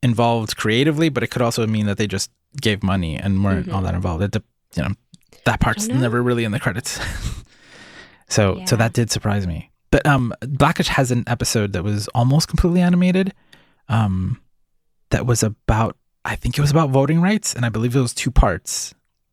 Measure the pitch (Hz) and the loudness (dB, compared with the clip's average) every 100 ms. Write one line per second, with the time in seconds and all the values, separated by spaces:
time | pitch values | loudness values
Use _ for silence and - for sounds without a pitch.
0 | 120 113 120 117 107 - 107 113 147 147 | 0 2 2 2 -2 -2 0 2 2 2
1 | 165 131 113 - 117 120 110 110 104 98 | 0 0 -4 0 0 0 0 0 0 0
2 | 107 95 - _ _ 139 107 101 95 95 | -2 -2 -6 _ _ -4 -2 0 0 0
3 | 82 73 101 95 101 95 92 98 90 90 | -2 -4 -2 0 2 0 -2 -4 -2 -2
4 | 90 82 101 107 - _ _ - 71 101 | -2 -2 -2 -4 -8 _ _ -6 -4 -6
5 | _ _ _ - 117 107 - 110 214 127 | _ _ _ -4 -2 0 0 0 -2 0
6 | 123 120 123 120 113 104 - 95 - - | 0 0 0 0 0 -2 -2 -4 -8 -8
7 | - - - - - _ - - - - | -8 -6 -8 -8 -16 _ -20 -20 -20 -20
8 | - _ _ - 98 90 92 113 113 120 | -20 _ _ 2 2 0 0 2 2 0
9 | 113 - 107 101 92 80 - _ _ 147 | 0 -2 -2 -2 -2 -6 -10 _ _ 2
10 | 151 135 120 - 127 139 139 - - - | 4 2 0 -6 -8 0 2 2 0 0
11 | 127 120 - 120 117 113 104 95 98 104 | 2 0 -2 -4 -2 0 -2 -2 -2 -4
12 | 101 123 123 147 - - 175 180 175 180 | -2 0 4 4 2 2 2 4 4 4
13 | 180 180 190 - _ - _ _ - 113 | 4 2 -2 -6 _ -20 _ _ -2 0
14 | 104 92 92 123 _ _ _ _ _ _ | 2 0 -2 -4 _ _ _ _ _ _
15 | _ 135 120 117 110 - - 110 113 - | _ -2 0 0 0 -2 0 2 0 -4
16 | _ _ - 104 120 135 147 151 151 135 | _ _ -10 -6 -4 0 2 2 2 2
17 | 139 165 180 214 - - 117 110 120 131 | 2 2 2 0 -2 -4 -2 -2 0 0
18 | 123 - - - 104 85 - - - - | 0 -2 0 2 2 0 -8 -10 -10 -16
19 | _ _ _ | _ _ _